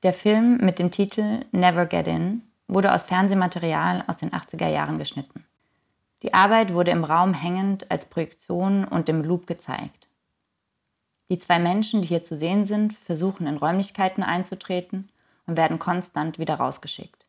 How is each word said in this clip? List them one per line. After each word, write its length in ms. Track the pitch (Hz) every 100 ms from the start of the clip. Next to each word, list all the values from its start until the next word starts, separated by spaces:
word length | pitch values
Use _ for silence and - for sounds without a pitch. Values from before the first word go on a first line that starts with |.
Der 100 | 185
Film 440 | 180 214 214 233 240
mit 200 | 190 180
dem 140 | 180
Titel 520 | - 202 - 208 220 -
Never 360 | 185 180 170 175
Get 180 | 175 165
In 380 | 165 170 226 - _ _
wurde 260 | 190 196
aus 80 | -
Fernsehmaterial 1000 | - 180 196 196 180 175 170 156 165 180 -
aus 120 | -
den 140 | -
achtziger 360 | - - 160 160
Jahren 320 | 151 147 156
geschnitten. 440 | 151 - 139 - _ _ _ _ _ _ _ _
Die 140 | - -
Arbeit 360 | 196 226 214
wurde 200 | 175 175
im 120 | 175
Raum 300 | 156 160 185
hängend 560 | 170 165 180 196 196 -
als 160 | - -
Projektion 800 | - 156 _ _ 175 185 196 190
und 240 | 165 156
im 140 | 160
Loop 240 | 156 175 -
gezeigt. 600 | 165 - - 143 _ _ _ _ _ _ _ _ _ _ _ _ _ _
Die 100 | 180
zwei 180 | - 170
Menschen, 460 | 175 190 214 220
die 40 | 175
hier 160 | 165
zu 140 | - 156
sehen 280 | 160 196 202
sind, 280 | 208 214
versuchen, 540 | 214 _ 160 185 190 160
in 100 | 147
Räumlichkeiten 680 | 151 180 196 - 190 185
einzutreten 840 | 190 175 190 180 - 180 180 190 196 _ _ _ -
und 100 | 165
werden 220 | 160 160
konstant 580 | - 175 180 - 156 156
wieder 180 | 160 147
rausgeschickt. 720 | 127 135 - - - _